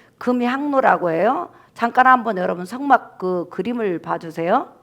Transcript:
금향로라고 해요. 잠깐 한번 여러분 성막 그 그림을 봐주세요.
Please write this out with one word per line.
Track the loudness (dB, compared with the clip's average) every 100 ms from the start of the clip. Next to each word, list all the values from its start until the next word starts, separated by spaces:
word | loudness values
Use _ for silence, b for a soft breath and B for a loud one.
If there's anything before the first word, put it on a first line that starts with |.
| B _
금향로라고 | -2 0 0 -2 0 2 4 2 0
해요. | 0 0 0 -6 b b
잠깐 | -6 0 4 4
한번 | 4 2 -2
여러분 | -2 -4 -8
성막 | -6 2 2 2 -8
그 | -4 -4 -4
그림을 | -6 -6 -4 -4 -4
봐주세요. | -6 -6 -6 -6 0 0 -2 _